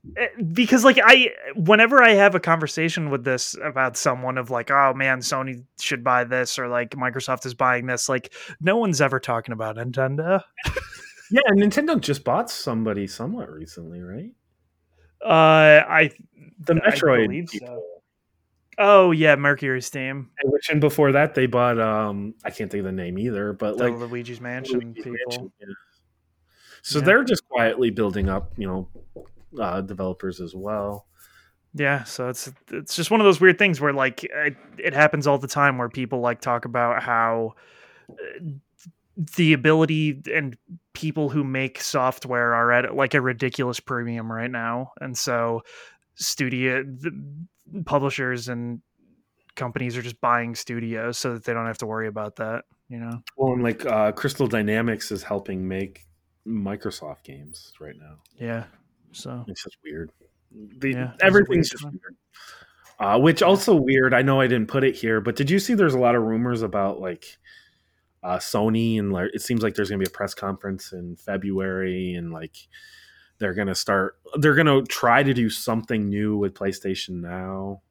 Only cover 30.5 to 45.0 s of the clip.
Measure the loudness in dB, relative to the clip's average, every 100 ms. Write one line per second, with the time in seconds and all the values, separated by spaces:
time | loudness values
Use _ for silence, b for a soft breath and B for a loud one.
30.5 | -10 -8 -6 -6 -8 _ b b b b
31.5 | b _ -4 -2 -2 -4 -8 -8 -8 -12
32.5 | -18 _ -12 -8 -6 0 6 6 8 6
33.5 | 6 2 2 0 0 -2 -2 -10 -4 -4
34.5 | -6 -20 -6 -2 4 4 4 2 0 0
35.5 | 2 2 2 -4 -6 -6 -2 -2 -2 -4
36.5 | -4 -2 -2 0 0 0 0 2 0 -4
37.5 | -8 b b b b b -16 -14 -12 -14
38.5 | -14 _ _ -20 _ _ -10 -6 2 4
39.5 | 4 4 4 4 2 -2 -4 -6 -4 -4
40.5 | -12 _ -20 _ -8 -6 -4 -2 -2 -2
41.5 | -4 -6 -6 -6 -2 -2 -4 -4 0 2
42.5 | 2 4 2 2 -2 2 2 0 -2 -4
43.5 | -2 -4 -4 -8 -6 -6 -8 -8 -8 -6
44.5 | -6 -6 -6 -8 -12